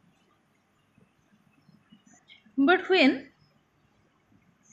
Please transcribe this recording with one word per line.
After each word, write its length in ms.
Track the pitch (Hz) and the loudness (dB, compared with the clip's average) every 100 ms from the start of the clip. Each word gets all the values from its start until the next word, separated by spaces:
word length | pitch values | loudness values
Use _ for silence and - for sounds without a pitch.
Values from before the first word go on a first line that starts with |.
| _ _ _ _ _ _ _ _ _ _ _ _ _ _ _ _ _ _ _ _ _ _ _ - _ - | _ _ _ _ _ _ _ _ _ _ _ _ _ _ _ _ _ _ _ _ _ _ _ -20 _ -2
but 320 | 277 370 370 | 0 0 0
when 400 | 370 269 262 - _ _ _ _ _ _ _ _ _ _ _ _ _ _ | 0 0 0 -10 _ _ _ _ _ _ _ _ _ _ _ _ _ _